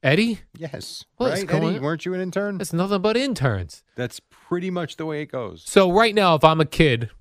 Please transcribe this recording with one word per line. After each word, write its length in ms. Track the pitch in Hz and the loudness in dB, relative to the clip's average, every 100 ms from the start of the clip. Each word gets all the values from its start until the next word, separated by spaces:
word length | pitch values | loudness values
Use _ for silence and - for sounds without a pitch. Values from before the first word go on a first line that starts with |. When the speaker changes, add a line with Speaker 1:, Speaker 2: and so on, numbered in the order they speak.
Speaker 1:
Eddie? 380 | 139 156 226 214 - - | 2 2 2 -2 -10 -14
Speaker 2:
Yes. 480 | 156 - - - - _ | -14 -12 -14 -16 -20 _
Speaker 1:
What 180 | 254 | -2
is 60 | - | -2
Speaker 2:
Right, 60 | 196 | -2
Speaker 1:
going 140 | 156 | 0
Speaker 2:
Eddie? 120 | 160 185 | 0 -2
Speaker 1:
on? 60 | |
Speaker 2:
Weren't 220 | 139 160 180 | -4 -4 -6
you 80 | |
an 60 | 180 | -6
intern? 360 | 185 175 202 196 | -4 -4 -4 -6
Speaker 1:
It's 120 | 196 | -4
nothing 300 | 165 190 202 | -2 0 0
but 140 | 196 226 | 0 0
interns. 680 | 277 220 131 101 87 - _ - | -2 0 0 0 -6 -12 _ -10
Speaker 2:
That's 220 | 123 - _ | -10 -10 _
pretty 400 | _ _ 175 185 | _ _ -4 -4
much 260 | 180 165 - | -4 -6 -8
the 80 | 160 | -8
way 140 | 151 | -8
it 40 | 151 | -8
goes. 360 | 135 110 85 - | -8 -8 -12 0
Speaker 1:
So 260 | - 190 | 4 6
right 220 | 180 226 | 6 4
now, 200 | 208 190 | 4 4
if 80 | 160 | 6
I'm 160 | 156 160 | 6 4
a 40 | |
kid 460 | 151 - 160 117 117 - | 0 2 2 2 -4 -10